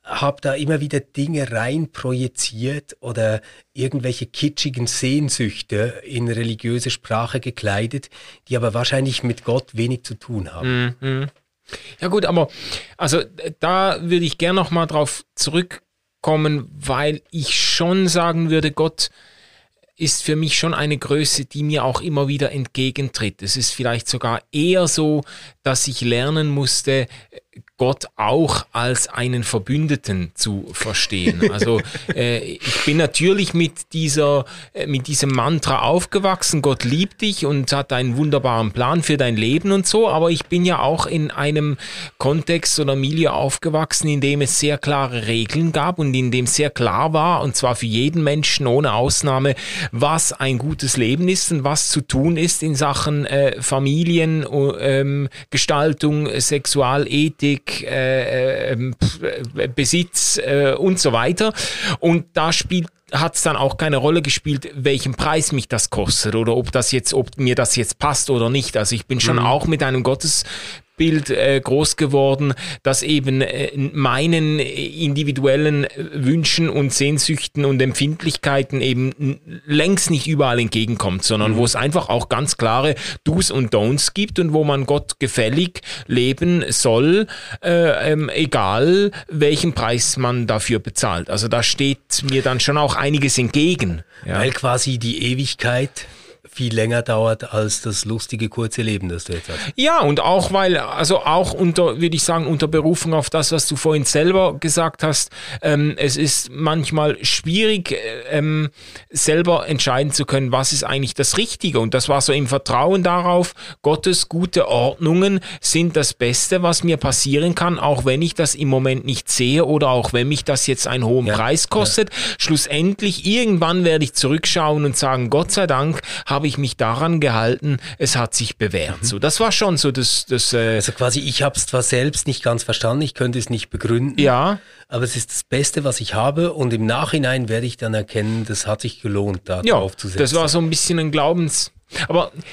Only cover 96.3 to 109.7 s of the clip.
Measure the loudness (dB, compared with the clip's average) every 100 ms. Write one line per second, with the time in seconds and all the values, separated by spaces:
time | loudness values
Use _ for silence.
96.3 | -20 -14 -6 -2 0 0 0 0 2 2
97.3 | 0 -4 -2 -2 -2 -4 -4 -4 -6 -6
98.3 | -4 -4 -4 -4 -2 -2 -2 -4 -6 -8
99.3 | -8 -8 -8 -6 -2 2 2 2 2 2
100.3 | 2 2 2 2 0 -2 -2 2 2 2
101.3 | 2 2 0 0 2 2 2 0 0 0
102.3 | 0 0 0 2 2 2 2 0 0 0
103.3 | 0 0 0 -2 0 2 2 2 2 4
104.3 | 4 2 0 -2 0 0 0 0 0 -2
105.3 | -8 -14 -4 0 2 2 2 0 2 0
106.3 | 0 -4 -2 0 0 0 0 0 0 -2
107.3 | -2 0 0 2 0 -2 -6 -6 -10 -4
108.3 | 0 0 0 -2 -6 -20 -20 -8 -2 2
109.3 | 4 4 2 2